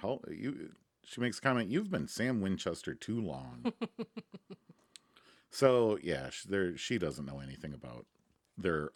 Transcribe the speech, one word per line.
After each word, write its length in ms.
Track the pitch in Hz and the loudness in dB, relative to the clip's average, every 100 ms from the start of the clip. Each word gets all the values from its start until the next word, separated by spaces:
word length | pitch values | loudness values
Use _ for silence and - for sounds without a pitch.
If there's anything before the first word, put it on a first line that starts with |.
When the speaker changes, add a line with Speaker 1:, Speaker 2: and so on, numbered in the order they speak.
Speaker 1:
How, 180 | 98 - - | -2 -2 -4
you, 440 | - 123 - 78 - _ _ | -6 -4 -6 -10 -16 _ _
she 180 | - - | -12 -2
makes 180 | 120 101 | -2 2
a 20 | |
comment, 300 | 139 123 110 | 2 4 2
"You've 200 | 147 208 | 0 0
been 160 | 180 69 | -2 -2
Sam 340 | - 123 120 | -2 0 2
Winchester 540 | 95 95 92 82 - | 2 2 0 -2 -4
too 260 | - - 113 | -6 -4 -2
long." 520 | 98 71 131 120 226 - | -2 -4 -8 -4 -4 -2
Speaker 2:
<laughs> 40 | 233 - 226 - - 190 - 196 - - _ - _ - - - _ | -6 -6 -10 -12 -16 -16 -18 -20 -20 -20 _ -20 _ -20 -20 -20 _
Speaker 1:
So, 500 | - 135 123 113 98 | 6 8 8 6 4
yeah, 280 | 82 69 65 | 0 -2 -4
sh-, 120 | - 98 | -8 -2
there, 280 | 98 90 85 | 2 2 0
she 220 | - 117 | -2 0
doesn't 280 | 82 73 69 | 0 -2 -6
know 120 | 69 | -8
anything 340 | 67 67 78 | -10 -10 -10
about 320 | 69 - - - _ _ _ _ - | -10 -10 -12 -16 _ _ _ _ -2
their 320 | 92 78 76 | 2 2 2